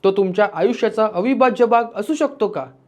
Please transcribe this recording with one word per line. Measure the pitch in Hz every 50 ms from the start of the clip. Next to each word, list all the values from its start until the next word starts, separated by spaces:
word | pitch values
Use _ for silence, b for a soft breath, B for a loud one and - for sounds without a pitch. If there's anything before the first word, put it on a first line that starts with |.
| -
तो | 190 190
तुमच्या | 202 196 190 175 208 208 196 202
आयुष्याचा | 165 175 220 247 - - 214 214 220 220 214 208
अविभाज्य | 180 196 254 269 - 262 254 214 - 240
भाग | 226 240 233 233 226 -
असू | - 214 226 320
शकतो | 302 311 277 277 - 220 202
का? | - 147 131 127 - _ _